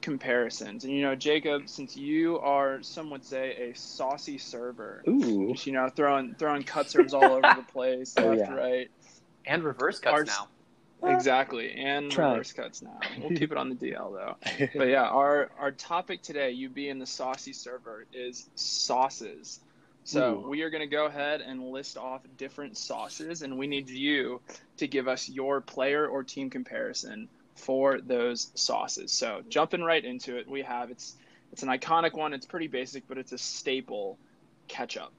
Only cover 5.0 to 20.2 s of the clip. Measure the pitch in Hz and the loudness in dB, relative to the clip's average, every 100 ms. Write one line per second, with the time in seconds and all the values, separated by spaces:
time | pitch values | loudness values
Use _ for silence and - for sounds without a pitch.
5 | - 127 127 104 98 131 - 135 131 - | 2 4 4 2 2 -2 -2 0 0 2
6 | 147 139 131 107 151 143 139 - - - | 4 4 0 -2 0 0 -2 -2 0 6
7 | 320 139 131 131 - 156 123 135 127 127 | 6 10 8 10 8 6 4 -2 0 0
8 | 131 - 120 113 104 135 127 127 123 _ | 0 4 6 6 4 0 0 0 -2 _
9 | - - _ _ - 151 156 135 143 - | -20 -20 _ _ -2 0 0 0 0 2
10 | - 147 147 101 104 _ _ _ _ _ | 4 4 4 -2 -4 _ _ _ _ _
11 | - - 139 131 135 123 110 110 135 143 | 4 6 8 6 4 -2 -6 -4 -2 0
12 | 143 160 151 117 110 - 123 - - - | 0 4 4 4 0 -8 -10 -10 -16 -8
13 | - 127 147 170 151 147 131 127 127 - | -8 -6 -2 0 2 0 -2 -4 -6 -6
14 | 95 98 95 - - - 139 147 131 135 | -8 -8 -8 -8 -8 -2 -2 2 4 6
15 | 117 131 143 147 139 - 143 139 - 170 | 4 4 6 4 2 -2 -4 -4 -4 -2
16 | 180 175 - 147 135 123 131 131 143 135 | -2 -8 -6 -2 -2 -2 -8 -6 -6 -6
17 | 127 - 131 131 - 135 - 127 117 110 | -8 -6 -6 -6 -10 -14 -12 -12 -12 -16
18 | 113 127 123 123 - - - - - 123 | -14 -10 -10 -10 -16 -8 -4 -2 2 4
19 | 135 - 110 80 78 - _ _ _ _ | 4 2 -10 -12 -16 -18 _ _ _ _
20 | - 151 | -2 2